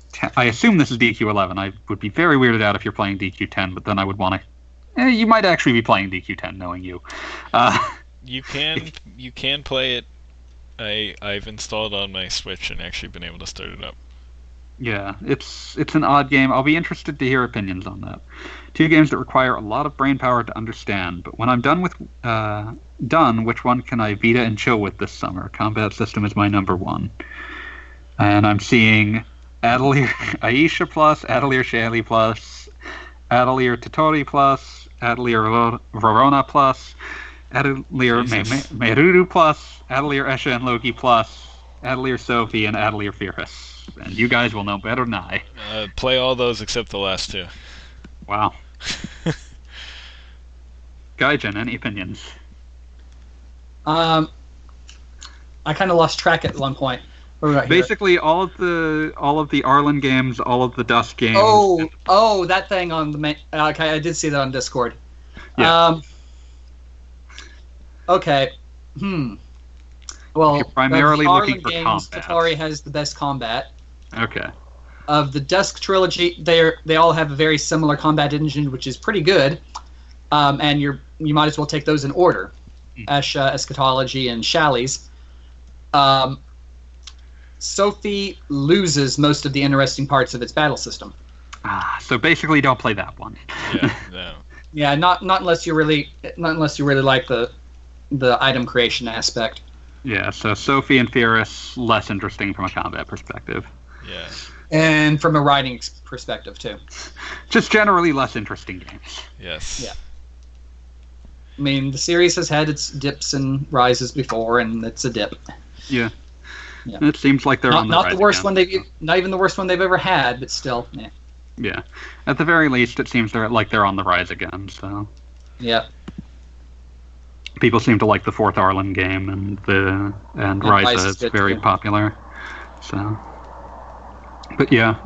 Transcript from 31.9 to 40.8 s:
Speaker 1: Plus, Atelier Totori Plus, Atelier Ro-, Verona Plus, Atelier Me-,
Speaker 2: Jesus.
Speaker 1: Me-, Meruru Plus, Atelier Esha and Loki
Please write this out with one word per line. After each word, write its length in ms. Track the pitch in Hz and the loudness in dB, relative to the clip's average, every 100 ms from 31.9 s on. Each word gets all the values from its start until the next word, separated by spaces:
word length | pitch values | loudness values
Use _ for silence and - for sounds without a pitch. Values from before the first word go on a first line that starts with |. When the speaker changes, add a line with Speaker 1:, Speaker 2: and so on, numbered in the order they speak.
| 113 | -2
Speaker 1:
Plus, 640 | 107 113 113 110 - - - - - - - - - | 0 2 2 0 -8 -18 -20 -18 -16 -16 -18 -18 0
Atelier 460 | 120 127 131 127 120 | 2 4 2 2 0
Totori 500 | - - 156 156 135 | -4 0 2 2 0
Plus, 600 | 143 139 135 - - - - | 2 4 2 -4 -20 -20 -6
Atelier 420 | 117 120 123 113 | -4 -2 0 2
Ro-, 360 | 110 117 117 120 - | 2 2 2 0 -8
Verona 500 | 107 110 110 139 139 | 0 4 6 6 4
Plus, 520 | 135 151 135 - - - - - - - - | 2 4 4 2 -8 -18 -16 -14 -16 -18 -8
Atelier 720 | 123 139 135 - 127 123 117 | -2 -2 -2 -6 0 2 2
Me-, 60 | 123 | 2
Speaker 2:
Jesus. 420 | 107 107 135 - | -2 -2 -4 -6
Speaker 1:
Me-, 180 | 110 117 | -4 0
Meruru 400 | 113 175 180 180 | 4 6 6 4
Plus, 520 | 180 156 147 - - - | 4 2 2 -6 -20 -6
Atelier 360 | 131 147 139 135 | -4 -2 -2 -2
Esha 300 | 131 147 120 | -2 -2 -2
and 100 | 127 | -2
Loki 260 | 117 | -2